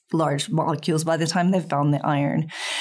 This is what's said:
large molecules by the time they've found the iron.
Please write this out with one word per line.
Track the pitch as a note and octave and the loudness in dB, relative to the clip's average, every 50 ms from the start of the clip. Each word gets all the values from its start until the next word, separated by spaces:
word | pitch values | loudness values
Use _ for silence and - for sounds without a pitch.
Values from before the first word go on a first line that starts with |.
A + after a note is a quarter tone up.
| _ _ - | _ _ 0
large | D#3+ D#3+ D3 C#3+ C#3+ - - | 0 2 2 0 -2 -2 0
molecules | E3 D#3 D3+ - D#3 D3 - - E3+ D#3 D#3+ | 0 0 0 0 -2 -2 0 0 0 0 0
by | E3 E3 | 0 0
the | D#3 E3 | 0 0
time | D#3+ - F#3 F3 F#3 | 0 0 2 2 2
they've | G3 F#3 D#3 - | 2 0 0 0
found | - C#3+ C#3+ D3 D3 | 0 0 2 2 2
the | C#3+ - | 2 0
iron. | D#3 D3 C#3+ C#3+ C#3 - D#3 D#3 D#3+ - - - - - - | 0 0 0 0 0 0 -2 -2 -4 -6 -10 -8 -6 -6 -6